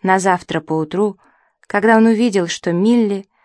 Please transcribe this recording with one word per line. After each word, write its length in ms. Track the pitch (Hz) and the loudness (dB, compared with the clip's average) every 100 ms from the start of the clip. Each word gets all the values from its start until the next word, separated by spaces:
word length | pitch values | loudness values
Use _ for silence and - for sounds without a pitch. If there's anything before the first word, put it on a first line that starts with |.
на 180 | 190 190 | 0 0
завтра 400 | 185 180 - 165 | 2 -2 -2 -8
поутру, 580 | 156 160 156 175 214 190 _ _ _ _ | -4 -6 -4 -4 -4 -6 _ _ _ _
когда 360 | - 208 214 220 | -6 -2 2 4
он 100 | 226 | 4
увидел, 400 | 220 240 196 170 | 2 0 0 -4
что 260 | - - | -4 -4
Милли, 540 | 170 208 240 214 196 202 _ | -2 0 2 0 -4 -10 _